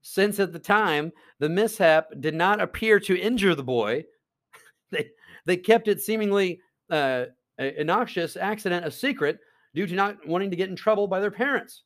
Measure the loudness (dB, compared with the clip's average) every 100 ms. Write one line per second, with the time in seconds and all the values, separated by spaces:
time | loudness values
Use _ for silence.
0 | -6 0 0 0 -4 -4 0 2 2 0
1 | -2 -10 _ _ -2 0 0 4 6 6
2 | 2 -6 -4 0 0 2 -2 -2 4 4
3 | 4 0 0 2 2 2 0 0 0 -2
4 | -6 _ _ _ _ -20 -20 _ _ -6
5 | -6 _ -20 -10 -2 -2 4 4 4 -2
6 | -2 -2 2 2 0 -4 _ _ _ -2
7 | 0 -2 -4 _ _ -6 -6 -4 0 0
8 | 0 -4 -6 -4 -4 -4 -2 -2 -4 -4
9 | -4 0 -2 -2 _ _ _ -6 -4 0
10 | -2 -2 -4 -2 -2 -2 -4 -2 0 2
11 | 0 -2 -2 -2 -2 -2 -6 -20